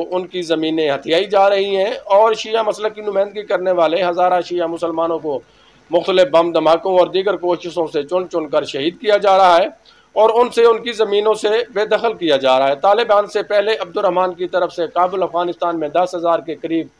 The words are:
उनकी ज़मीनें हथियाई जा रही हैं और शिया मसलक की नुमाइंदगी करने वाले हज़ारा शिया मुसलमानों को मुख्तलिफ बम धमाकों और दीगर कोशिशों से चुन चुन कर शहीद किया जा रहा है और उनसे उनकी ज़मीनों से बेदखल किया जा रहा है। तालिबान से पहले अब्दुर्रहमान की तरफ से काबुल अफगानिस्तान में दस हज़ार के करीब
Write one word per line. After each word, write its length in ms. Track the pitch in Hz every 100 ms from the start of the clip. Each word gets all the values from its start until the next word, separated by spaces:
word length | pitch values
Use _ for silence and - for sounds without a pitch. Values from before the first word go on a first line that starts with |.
| 170
उनकी 280 | 180 180 185
ज़मीनें 460 | 165 156 160 160 151
हथियाई 360 | 139 143 165 190
जा 200 | 196 196
रही 260 | 196 202 196
हैं 200 | 202 247 -
और 220 | 196 220 220
शिया 280 | 220 220
मसलक 300 | 214 208 214
की 80 | 208
नुमाइंदगी 400 | 208 196 202 202 202
करने 260 | 196 185
वाले 280 | 180 160 170
हज़ारा 380 | 180 175 180 180
शिया 240 | 170 175 165
मुसलमानों 500 | 165 170 160 165 165
को 220 | 156 135 - _ _ _ _
मुख्तलिफ 380 | 170 170 185 180
बम 180 | 165 170
धमाकों 460 | 165 160 165 190 185
और 100 | 170
दीगर 240 | 190 190 185
कोशिशों 480 | 175 170 175 165 156
से 140 | 151 143
चुन 200 | 180 180
चुन 200 | 175 151
कर 180 | 151 139
शहीद 300 | 143 147 175
किया 200 | 214 202
जा 180 | 196 190
रहा 180 | 185 170
है 160 | 254 - _ _ _ 196
और 160 | 220
उनसे 320 | 226 233 233 233
उनकी 260 | 220 240
ज़मीनों 400 | 214 208 202 214 214
से 140 | 208 220 240 196
बेदखल 380 | 208 208 226 180
किया 200 | 170 139
जा 180 | 135 131
रहा 100 | 139
है। 80 | 139
तालिबान 500 | 190 208 233 208 202
से 140 | 208
पहले 320 | - 208 202 214
अब्दुर्रहमान 560 | 180 170 196 175 185
की 140 | 175 180
तरफ 240 | 185 175
से 140 | 180 160
काबुल 320 | 175 185 190
अफगानिस्तान 540 | 170 165 175 170 175 170
में 140 | 151
दस 200 | 165 180 180
हज़ार 260 | 170 165
के 140 | 165 151
करीब 320 | 160 160 143